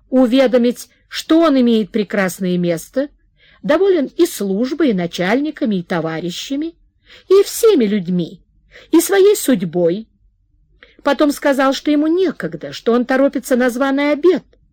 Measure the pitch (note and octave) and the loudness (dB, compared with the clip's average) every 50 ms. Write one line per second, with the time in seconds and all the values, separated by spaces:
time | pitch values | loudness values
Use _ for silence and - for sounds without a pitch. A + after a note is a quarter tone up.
0 | _ - C4 B3+ C4 A3+ A#3 C4+ C4+ B3 G#3 B3 A#3 B3 A#3+ - - - _ _ | _ -2 2 2 2 4 4 2 2 4 2 2 2 0 -2 -4 -10 -20 _ _
1 | _ _ - - - - D#4+ E4 E4 D#4+ C#4 C4 A#3+ A#3+ A#3 A3 G#3 - - A3 | _ _ -14 -8 -2 0 2 4 4 4 4 4 2 2 2 0 0 -2 -4 -6
2 | G3+ - - G#3 F#3+ F3+ F3 - F#3+ F3+ F3+ F3 F3 E3+ E3+ D#3+ - - - C4 | -4 -4 -4 -2 -2 -4 -4 -4 -4 -4 -2 -2 -2 -2 -2 -4 -6 -8 -6 -6
3 | C#4+ D4 _ _ _ _ _ _ _ _ _ _ - F#3+ D4 E4 F#4+ G4+ F4+ D#4+ | -6 -6 _ _ _ _ _ _ _ _ _ _ -2 0 0 2 2 2 2 0
4 | C4 B3+ - - F4 - - - G#3 G3 F#3+ G3+ B3 C4 D#4 D4 E4+ C4+ G#3+ F3+ | -2 -2 -2 0 0 0 0 -4 -4 -4 -2 -2 -2 -4 -2 -2 0 0 0 -2
5 | F3 E3+ - - F3 F#3 A3 C4+ D4 D#4 D4 - D4+ A3+ G3+ F3+ E3+ - F#3+ E3+ | -4 -6 -4 -4 -2 -2 -2 -2 -2 -4 -6 -6 -4 -4 -4 -4 -4 -4 -4 -4
6 | D3+ D#3+ D#3+ D#3+ F3 F3 F3 - - - C4+ C#4+ D#4 E4 - _ _ _ _ _ | -4 -4 -6 -6 -8 -8 -10 -10 -10 -8 -8 -6 -8 -8 -10 _ _ _ _ _
7 | _ _ - - _ - F#4 G4+ G4+ - - - - A4 G4+ D4 A3+ G3 G#3 G#3+ | _ _ -20 -10 _ 2 4 4 4 2 0 0 2 4 4 4 2 2 0 -2
8 | E3+ E3+ F#3 F3 E3 E3 - - _ _ _ _ _ _ _ - - _ - E4 | -2 -2 -2 -2 -2 -4 -8 -16 _ _ _ _ _ _ _ -20 -6 _ 2 2
9 | E4+ - F#4+ G4 F#4 G#4 G#4 - - - B3+ F#3 G3 E3 D3 F3 F3 E3 F3 G#3+ | 2 2 2 4 4 4 4 2 0 0 0 0 -2 -4 -2 0 0 0 0 -2
10 | A3+ _ _ _ _ _ _ _ _ _ _ _ _ _ _ _ _ _ _ _ | -8 _ _ _ _ _ _ _ _ _ _ _ _ _ _ _ _ _ _ _
11 | - C#4+ C#4 - D#4 D4 C#4+ - - D4 C#4 A#3+ C4+ C4+ C4+ - - D4+ D4 D4 | -2 -2 0 2 2 0 0 0 0 0 0 2 2 0 0 -2 -2 0 0 0
12 | D4+ D#4+ E4 F#4 F#4+ D#4 - - - D#3 E3 D3+ - C#3+ C#3 - - A#3+ A3+ B3 | 2 0 0 0 0 -2 -2 -4 -8 -10 -10 -10 -14 -14 -14 -8 -2 0 0 0
13 | B3 - C4 C4 C#4 C#4 - C#4 - - C4 A#3+ B3 B3+ A3 B3 C#4 C4+ C4+ C#4 | 0 0 0 2 2 0 0 -2 -4 -2 0 0 0 0 0 -2 -2 -2 0 0
14 | C#4+ D4 D4+ C#4 D4+ F4+ F4+ B3+ - _ _ _ _ _ | 0 0 0 2 2 2 2 2 -2 _ _ _ _ _